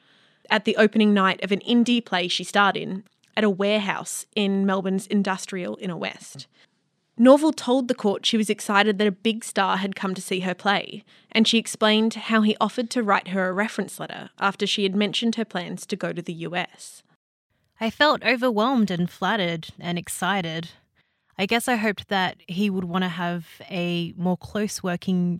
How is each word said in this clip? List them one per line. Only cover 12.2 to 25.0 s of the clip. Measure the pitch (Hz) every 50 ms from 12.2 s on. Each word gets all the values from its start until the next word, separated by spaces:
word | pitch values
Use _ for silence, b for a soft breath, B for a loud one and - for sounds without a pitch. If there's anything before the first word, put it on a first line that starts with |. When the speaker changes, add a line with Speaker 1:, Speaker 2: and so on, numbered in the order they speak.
| - - 226 220
Speaker 1:
he | 214 214 - -
offered | 220 202 - 254 240 233
to | - 254 220
write | 202 196 - -
her | 175 185 196 185
a | 185 180
reference | 196 214 226 - - 190 - - -
letter | 156 - - - - - - -
after | 190 196 190 - 208
she | 196 - 214
had | 196 190 185
mentioned | 208 208 190 - - 233 226 226
her | 233 220
plans | - - 180 170 175 180 180 -
to | - 208
go | 175 180 170
to | 160 175 165
the | - 165
U | 160 165 156 175
S. | 180 - - - - - - - - _ _ _ _ _ _ _ _ _ _ _ _ _ _ _ -
Speaker 2:
I | 220 226
felt | - - 294 302 262 - -
overwhelmed | 220 247 233 247 254 220 208 214 262 277 233 208 190
and | 180 170 180
flattered | - - - 190 185 226 214 180 170 170 160 - - - -
and | 156 175 175 170
excited. | - - - - 185 175 202 196 170 - 160 165 170 - - _ _ _ _ _ _ _ _ _ _ _ _
I | - 196
guess | 196 226 240 -
I | 269 247
hoped | 214 214 214 196 - -
that | - 208 190 185 175 - - _
he | - 170 185 214 208
would | 185 190 185
want | 170 170 185 185
to | 180
have | 165 180 175 175 175 175 165 - - - - -
a | 196 180 175 175 170 170 170 - -
more | 190 175 180 180
close | - - - - 208 214 202 - -
working | - 180 175 -